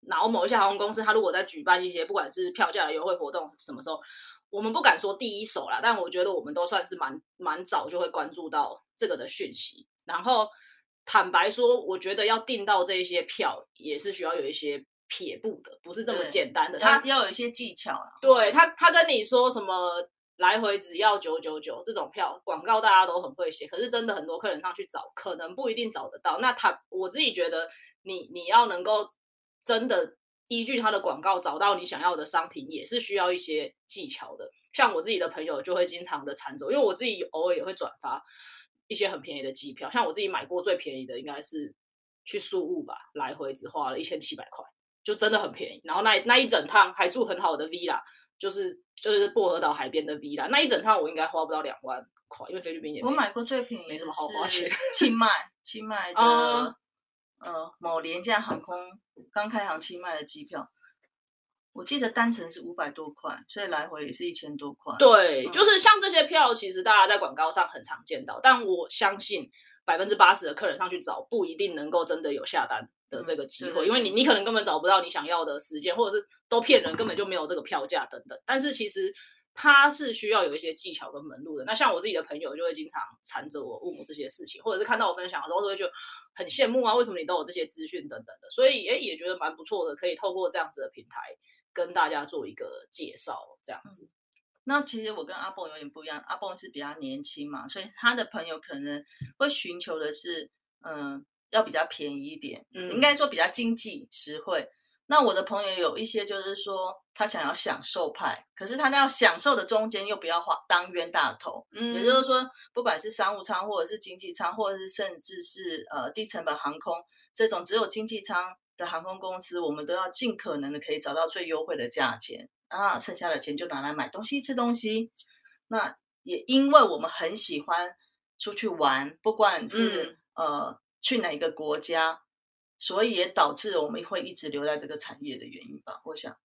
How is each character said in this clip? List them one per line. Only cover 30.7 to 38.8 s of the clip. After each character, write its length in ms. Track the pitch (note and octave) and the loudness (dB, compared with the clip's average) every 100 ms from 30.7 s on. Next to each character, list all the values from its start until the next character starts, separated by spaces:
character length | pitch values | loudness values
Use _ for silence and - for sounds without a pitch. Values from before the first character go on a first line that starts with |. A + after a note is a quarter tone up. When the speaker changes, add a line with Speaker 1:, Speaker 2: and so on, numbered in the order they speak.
| A#3 | 0
Speaker 1:
他 120 | A3 | 2
的 100 | G3+ | 2
广 220 | F3+ C3 | 0 -2
告 180 | F3+ F#3 | 0 0
找 180 | F3 D3+ | 0 2
到 160 | G3+ F3+ | 2 2
你 100 | F3 | -2
想 160 | C#3 | 0
要 120 | F3 | 0
的 80 | E3 | 0
商 240 | D3 F3 E3 | -2 -2 -2
品， 200 | D#3 C3+ | -8 -10
也 140 | D#3 | -12
是 160 | - A#3+ | -4 -4
需 140 | A#3 | -2
要 180 | G3 F3+ | 0 2
一 40 | F3+ | 0
些 360 | F3 D3+ C#3+ _ _ | -2 -4 -4 _ _
技 200 | G3+ D3+ | -10 -10
巧 300 | - - - | -12 -14 -14
的。 140 | - _ _ | -16 _ _
像 200 | - B3 | 2 2
我 60 | F3+ | 2
自 80 | F3+ | -2
己 100 | G3+ | -2
的 80 | E3 | -2
朋 120 | - | -4
友 200 | D#3+ C#3+ | -6 -6
就 120 | C3+ | -2
会 120 | F3+ F3+ | 0 0
经 180 | F3 | -2
常 180 | F3 D3+ | -8 -8
的 120 | C#3+ | -8
缠 240 | C#3+ C#3 C#3 | -10 -12 -10
着 80 | C#3 | -2
我， 40 | |
因 80 | C4+ | 2
为 60 | |
我 100 | A3+ | 2
自 120 | F#3 B3 | 2 -4
己 160 | G3 | -4
偶 260 | E3 D#3+ F3 | -6 -2 0
尔 80 | E3+ | 0
也 80 | |
会 80 | F#3+ | -2
转 180 | F#3+ - - | -6 -8 -8
发 200 | C3+ C3 _ - - - _ _ | -10 -10 _ -20 -20 -20 _ _